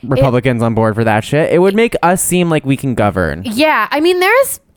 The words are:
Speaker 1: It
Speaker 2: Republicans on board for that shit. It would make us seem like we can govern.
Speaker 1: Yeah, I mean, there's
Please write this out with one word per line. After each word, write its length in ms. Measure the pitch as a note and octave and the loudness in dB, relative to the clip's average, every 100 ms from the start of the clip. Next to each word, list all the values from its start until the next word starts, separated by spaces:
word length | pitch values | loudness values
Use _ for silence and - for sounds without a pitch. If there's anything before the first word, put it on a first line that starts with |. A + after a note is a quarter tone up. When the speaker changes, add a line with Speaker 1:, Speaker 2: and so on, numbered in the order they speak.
Speaker 1:
It 80 | - | -4
Speaker 2:
Republicans 520 | C3 C3+ B2 C3 A#2+ | 0 2 2 0 0
on 120 | A#2 | 0
board 200 | A2 A2+ | 0 0
for 80 | G#2+ | 0
that 200 | A2+ G#2+ | 0 0
shit. 260 | - C#3+ E3 | 0 -2 2
It 100 | D#3+ | 2
would 140 | F#3+ | 2
make 200 | G3+ A#3 - | 2 0 0
us 200 | E3+ F3+ | 0 0
seem 280 | - F3+ F3 | 0 0 0
like 160 | D#3 C3+ | 0 0
we 100 | C3+ | -2
can 180 | C#3 | -2
govern. 460 | A#2+ G#2 F#2 E2 D2+ D3+ | -2 0 0 -2 -4 -6
Speaker 1:
Yeah, 420 | G#3+ D#4 C4+ G#3 | 0 0 0 -2
I 100 | C#4+ | 0
mean, 200 | E4 F4+ | 0 2
there's 400 | F#4 B4 C5 - _ | 2 2 0 -6 _